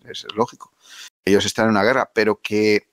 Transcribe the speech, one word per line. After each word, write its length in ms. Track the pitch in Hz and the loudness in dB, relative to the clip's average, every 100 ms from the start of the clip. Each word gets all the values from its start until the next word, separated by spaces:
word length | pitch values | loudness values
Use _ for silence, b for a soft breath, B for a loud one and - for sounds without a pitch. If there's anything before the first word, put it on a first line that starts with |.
es, 200 | - - | -18 -16
es 100 | - 104 | -8 -4
lógico. 360 | 117 - - _ B B B _ | -6 -8 -20 _ B B B _
Ellos 200 | - 98 | 2 2
están 200 | 98 - | 2 0
en 80 | 113 | 2
una 100 | 107 | 2
guerra, 300 | 104 131 - | 2 0 -2
pero 260 | - 107 104 | 0 0 -2
que, 500 | - 107 107 104 - | -4 0 2 0 -2